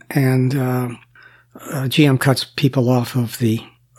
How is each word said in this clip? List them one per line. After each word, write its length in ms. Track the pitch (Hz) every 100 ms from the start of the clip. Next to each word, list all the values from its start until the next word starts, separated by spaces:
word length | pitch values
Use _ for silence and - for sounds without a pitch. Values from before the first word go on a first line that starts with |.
| -
and, 460 | - 131 131 127 135
uh, 320 | 127 127 123 120 - _ - - _ - -
uh, 160 | 147 131
G 180 | 117 147
M 100 | 131
cuts 280 | - 127
people 440 | - - 139 135 120
off 280 | 127 117 127
of 220 | 117 -
the, 220 | 117 110 - _ _